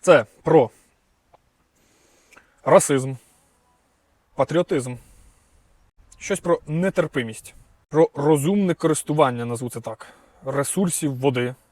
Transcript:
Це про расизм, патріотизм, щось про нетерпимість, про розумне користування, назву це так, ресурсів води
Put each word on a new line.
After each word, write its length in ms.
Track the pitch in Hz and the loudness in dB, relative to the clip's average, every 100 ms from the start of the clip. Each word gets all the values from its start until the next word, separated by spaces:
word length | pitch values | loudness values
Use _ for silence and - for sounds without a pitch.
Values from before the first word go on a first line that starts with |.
Це 240 | - 156 107 _ | 6 4 4 _
про 260 | - 156 117 _ _ _ _ _ _ _ _ _ _ _ _ _ _ _ _ - _ _ | 2 4 2 _ _ _ _ _ _ _ _ _ _ _ _ _ _ _ _ -20 _ _
расизм, 520 | - 196 - 139 131 131 _ _ _ _ _ _ _ _ _ _ _ - | 4 4 4 -2 -2 -12 _ _ _ _ _ _ _ _ _ _ _ -4
патріотизм, 600 | 135 160 175 160 127 123 _ - - _ _ _ _ _ _ _ _ _ | 0 0 0 -2 -4 -12 _ -20 -20 _ _ _ _ _ _ _ _ _
щось 220 | - 196 | -6 -6
про 200 | 175 170 - | -2 -2 -2
нетерпимість, 880 | 156 190 185 160 - 220 214 - - _ _ _ | -4 -2 -2 -2 -4 -8 -12 -20 -20 _ _ _
про 200 | 151 160 | 2 2
розумне 600 | 139 143 151 147 202 190 | 2 2 2 2 0 0
користування, 720 | 165 165 151 - 151 139 120 120 | 0 -2 -2 -2 0 0 0 -8
назву 240 | 117 123 | -8 -8
це 120 | 120 | -10
так, 260 | 117 110 - - _ _ 135 | -12 -14 -18 -20 _ _ -6
ресурсів 760 | 135 139 180 190 - 151 127 | -4 -2 -2 -2 -2 -4 0
води 360 | 135 123 123 127 _ | 0 0 -4 -6 _